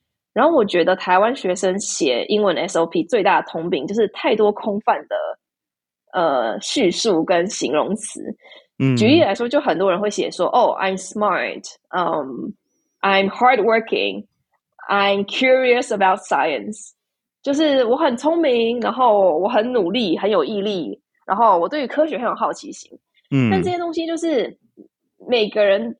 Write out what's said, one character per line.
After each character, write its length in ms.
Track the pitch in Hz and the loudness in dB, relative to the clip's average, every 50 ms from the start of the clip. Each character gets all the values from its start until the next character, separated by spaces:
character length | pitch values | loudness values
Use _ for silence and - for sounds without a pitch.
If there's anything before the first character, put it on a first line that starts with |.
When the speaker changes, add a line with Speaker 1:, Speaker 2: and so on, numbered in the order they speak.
| _ _ _ _ _ _ | _ _ _ _ _ _
Speaker 1:
然 140 | - 208 247 | -2 2 2
后 100 | 311 339 | 4 4
我 80 | 294 220 | 4 2
觉 220 | 202 - 175 165 | 2 2 2 2
得 100 | 180 185 | 2 0
台 220 | 190 - 196 185 185 | 0 0 2 2 4
湾 180 | 202 226 262 | 4 2 0
学 200 | 277 - 190 180 | -2 -4 -4 -4
生 240 | 185 - 190 185 202 | -2 0 -2 -2 -2
写 440 | - - - - 170 139 123 117 - | -4 -8 -6 -2 0 0 0 0 -2
英 180 | - - 208 214 | 0 0 0 2
文 120 | 196 170 | 2 0
S 220 | - 139 143 - 170 | 0 -2 -2 0 -2
O 80 | 170 | -2
P 180 | 170 - 180 156 | 0 0 -2 -2
最 200 | - - 226 185 | 0 0 0 2
大 180 | 202 180 160 | 2 2 2
的 60 | - - | 0 -2
通 160 | - 175 160 175 | -8 -8 -6 -4
病 200 | - 147 131 175 | -4 -4 -4 -4
就 80 | 202 | -2
是 120 | 226 220 202 | 0 0 -2
太 260 | - - - 320 233 | -2 -4 -2 0 2
多 160 | 220 214 208 | 2 2 2
空 280 | 208 - - 226 202 202 | 2 0 -4 -6 -6 -4
泛 180 | - - 214 147 151 - | 0 -2 -2 -2 -2 -6
的， 80 | 101 - 76 80 - _ _ _ _ _ _ _ _ _ _ _ _ _ _ _ - | -6 -6 -6 -6 -8 _ _ _ _ _ _ _ _ _ _ _ _ _ _ _ -4
呃， 480 | 185 170 160 139 127 117 113 104 - | 0 0 2 2 0 0 -2 -4 -6
叙 300 | - - - 302 247 175 | -6 -6 -2 0 0 0
述 320 | - - - 233 190 160 165 | 0 0 0 0 0 0 2
跟 260 | 190 190 170 170 196 | 0 0 0 0 -2
形 240 | - - - 139 131 | -4 -6 -4 -2 0
容 220 | 151 127 131 190 | 0 0 -2 -4
词。 260 | 220 - - - - - - - _ _ - - - _ _ _ - | -6 -8 -10 -14 -12 -12 -14 -14 _ _ -20 -20 -20 _ _ _ -2
Speaker 2:
嗯。 180 | 131 135 131 | 0 2 2
Speaker 1:
举 120 | 123 220 220 | 2 4 4
例 140 | 285 339 | 4 4
来 120 | 320 208 196 | 4 2 0
说， 160 | - 240 240 | -2 -4 -2
就 100 | 262 285 | -2 -2
很 160 | 294 226 160 | 0 0 0
多 140 | 165 185 196 | 0 2 0
人 100 | 175 180 | 0 0
会 80 | 202 208 | -2 -4
写 220 | 208 - 156 - | -4 -4 -6 -6
说， 160 | - - 180 - | -4 -4 -2 0
“Oh, 280 | - 247 226 160 - - | 2 2 2 2 0 0
I'm 200 | - 196 190 190 | -2 -4 -4 -4
smart, 680 | 190 - - 214 208 208 180 151 123 104 - - - - - _ _ - | -8 -10 -6 -2 -2 0 0 -2 -2 -4 -8 -10 -14 -18 -20 _ _ -8
um, 640 | - 185 175 170 165 160 143 135 123 - - - 202 _ _ _ _ _ _ _ _ _ | -4 -2 -2 -2 -2 -4 -4 -6 -8 -10 -10 -10 -12 _ _ _ _ _ _ _ _ _
I'm 260 | - 196 196 196 196 196 | -2 0 2 2 2 0
hardworking, 960 | - - 240 247 262 254 190 226 220 226 226 - - - 202 202 190 208 208 _ _ _ _ _ _ _ _ _ _ - - - | 0 2 4 4 4 4 4 2 2 2 0 0 -2 -2 -2 -2 -4 -6 -12 _ _ _ _ _ _ _ _ _ _ -16 -6 -2
I'm 380 | - 202 196 202 202 196 196 | 0 0 2 2 2 0 -2
curious 640 | - - - 262 262 254 262 262 254 240 240 - - | -4 -4 0 2 4 4 4 6 4 4 2 2 -2
about 320 | 233 196 196 190 185 202 | -2 2 2 2 2 2
science。” 720 | - - - 139 135 160 147 117 101 208 208 - - - - _ _ _ _ _ _ _ _ _ | -2 -2 -2 0 0 0 -2 -2 -6 -8 -12 -14 -14 -20 -20 _ _ _ _ _ _ _ _ _
就 120 | - 269 285 | -4 -2 0
是 320 | 277 320 302 277 269 254 | 2 2 2 4 2 4
我 100 | 220 240 | 2 2
很 220 | 285 330 294 240 240 | 2 2 0 0 0
聪 200 | - 302 330 339 | 0 0 2 2
明， 440 | 330 285 247 233 233 226 233 247 | 2 2 2 2 2 0 0 -2
然 100 | 220 202 | -2 -2
后 460 | 220 240 262 247 208 202 196 185 151 156 | 0 2 4 4 6 6 4 4 4 2
我 100 | 180 214 | 0 0
很 240 | 240 233 220 247 | 2 0 0 0
努 180 | 254 240 190 165 | 0 0 0 0
力， 280 | 190 254 233 185 160 156 | 0 -2 0 0 -2 0
很 120 | - 202 | 0 0
有 140 | 214 180 147 | 2 2 0
毅 160 | 139 220 202 | 0 -2 -4
力， 420 | 190 214 208 185 151 104 98 - _ _ _ _ _ | -4 -4 -4 -4 -6 -8 -10 -12 _ _ _ _ _
然 120 | - 185 202 | -6 -2 2
后 200 | 233 226 196 170 | 4 4 4 4
我 120 | 170 190 | 2 0
对 120 | 262 302 | -2 -4
于 60 | 277 233 | -6 -4
科 180 | - 285 311 | -2 -2 -2
学 120 | 330 285 - | 0 -2 -4
很 80 | 247 | -4
有 100 | 214 165 | -4 -4
好 160 | 208 226 160 | -2 -2 -4
奇 180 | 165 - - - - | -4 -6 -10 -18 -18
心。 180 | - - - - - _ _ _ _ _ - | -18 -20 -20 -20 -20 _ _ _ _ _ -2
Speaker 2:
嗯。 180 | - 135 127 - | 0 2 2 4
Speaker 1:
但 140 | - 190 - | 2 2 0
这 80 | 370 | 0
些 60 | 359 349 | -2 -4
东 160 | 349 339 320 | -4 -6 -6
西 120 | 339 330 | -6 -6
就 120 | 320 330 320 | -4 -6 -4
是 380 | 339 330 311 247 190 - - _ _ _ _ - - _ _ _ _ _ _ _ - | -2 -2 0 0 -2 -4 -6 _ _ _ _ -20 -20 _ _ _ _ _ _ _ -6
每 220 | - 247 240 214 202 | -2 0 0 0 0
个 160 | - 214 208 | 0 2 2
人 320 | 202 196 208 226 240 226 - | 4 4 2 0 -4 -8 -2